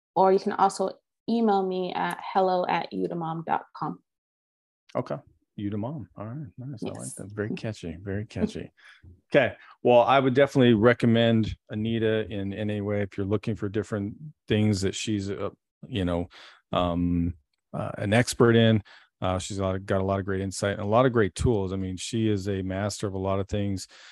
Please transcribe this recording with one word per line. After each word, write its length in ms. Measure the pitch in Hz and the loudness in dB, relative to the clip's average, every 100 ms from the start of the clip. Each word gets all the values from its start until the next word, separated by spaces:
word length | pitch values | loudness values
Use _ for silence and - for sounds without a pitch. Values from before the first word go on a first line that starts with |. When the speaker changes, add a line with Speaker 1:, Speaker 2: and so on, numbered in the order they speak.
| _ - | _ 2
Speaker 1:
or 160 | 190 | 4
you 80 | 190 | 4
can 140 | 202 | 2
also 380 | - 190 - 190 - _ _ - | 2 0 2 -6 -6 _ _ -4
email 380 | 226 226 196 190 | 0 2 2 0
me 260 | 185 185 | -4 -4
at 260 | - 175 175 - | -4 -4 -6 -4
hello 320 | 202 190 185 180 | 0 2 2 0
at 260 | 175 - | -2 -4
you 140 | 190 185 | -4 -4
do 80 | 175 | -4
mom 280 | 165 160 160 | -6 -6 -2
dot 180 | - - - | -4 -4 -10
com. 240 | 156 175 _ _ _ _ _ _ _ _ _ 120 | -8 -8 _ _ _ _ _ _ _ _ _ -6
Speaker 2:
Okay. 220 | 123 73 - _ _ - | -6 -8 -12 _ _ -8
You 140 | 101 | -6
to 80 | 104 | -4
mom. 320 | 110 156 98 - | -6 -8 -12 -14
All 80 | 107 | -12
right. 220 | 131 135 - | -12 -14 -14
Nice. 260 | 127 127 | -14 -10
I 40 | - | -10
like 80 | 104 | -10
Speaker 1:
Yes. 160 | 127 - | -12 -14
Speaker 2:
that. 120 | 98 | -12
Very 200 | 104 104 | -8 -6
catchy. 440 | - 117 104 85 85 | -6 -8 -10 -10 -10
Very 240 | 98 98 107 | -8 -8 -6
Speaker 1:
<laughs> 100 | - | -4
Speaker 2:
catchy. 360 | - - - _ - - - - _ | -4 -6 -14 _ -20 -20 -20 -20 _
Okay. 240 | - 113 - - - | 2 2 -2 -20 -2
Well, 180 | 127 120 | 6 6
I 180 | 117 135 | 8 6
would 140 | 135 | 4
definitely 400 | 123 139 143 123 | 4 4 6 6
recommend 840 | 113 117 117 120 113 117 113 101 - - | 8 6 6 4 4 4 4 0 -4 -10
Anita 580 | 110 110 113 110 110 107 | -8 -4 -2 0 0 -2
in 260 | 104 98 | -6 -6
any 280 | 98 107 104 | -6 -4 -4
way 200 | 101 101 | -4 -4
if 140 | 101 - | -4 -4
you're 80 | 98 | -2
looking 280 | 104 - 104 | -2 -2 -6
for 140 | 104 | -4
different 460 | 104 98 107 98 - 156 - - | -4 -4 -4 -6 -8 -18 -12 -2
things 340 | 107 107 98 | 2 2 2
that 140 | 95 - | 0 -4
she's, 340 | - 104 98 | -4 -4 -4
uh, 200 | 101 101 - _ _ - | -6 -8 -10 _ _ -10
you 180 | 123 87 | -4 -2
know, 220 | 87 85 - - - - | -2 -4 -12 -20 -20 -6
um, 640 | 90 90 87 87 87 85 - _ _ _ | -2 0 0 0 0 -2 -6 _ _ _
uh, 200 | - 104 - | -10 -8 -6
an 140 | 107 | 0
expert 420 | 107 127 - 117 117 | 2 2 4 6 8
in. 260 | 113 113 - - _ - | 6 4 0 -18 _ -8
Uh, 160 | 95 92 | -4 -4
she's 220 | - 98 | -4 -4
a 20 | |
lot 140 | 95 95 | -4 -4
of, 100 | 98 | -2
got 160 | 98 | -2
a 20 | |
lot 160 | 95 98 | 0 -2
of 60 | 95 | -2
great 160 | 95 | -4
insight 320 | 95 92 101 | -4 -4 -4
and 80 | 95 | -2
a 40 | 101 | 0
lot 180 | 110 135 | 4 4
of 80 | |
great 220 | 117 98 - | 4 0 0
tools. 360 | 131 110 92 | 0 0 -2
I 40 | 95 | -4
mean, 200 | 95 92 | -6 -8
she 320 | - 117 110 | -6 -2 0
is 200 | 104 95 | 0 -2
a 140 | 98 | -4
master 420 | 95 95 101 - 104 | -4 -4 -4 -4 -6
of 80 | |
a 60 | 95 | -4
lot 200 | 95 98 | -2 -2
of 80 | 98 | -2
things. 400 | 107 101 95 - - - | -4 -4 -4 -8 -20 -20